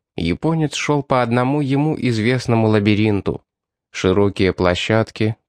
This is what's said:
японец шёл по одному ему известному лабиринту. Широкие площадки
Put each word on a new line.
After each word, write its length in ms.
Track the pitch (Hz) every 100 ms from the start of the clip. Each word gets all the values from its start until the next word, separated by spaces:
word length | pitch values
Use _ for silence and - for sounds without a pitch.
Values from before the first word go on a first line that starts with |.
| _ -
японец 580 | 85 - 156 160 151
шёл 280 | - - 147
по 200 | - 131
одному 380 | 120 120 127 151
ему 360 | 135 139 151 -
известному 720 | 123 110 110 127 - 113 110
лабиринту. 720 | 110 104 104 110 101 - - _ _ _ _ _
Широкие 640 | - 92 92 101 95 95
площадки 840 | 87 90 90 - 110 107 - 110 110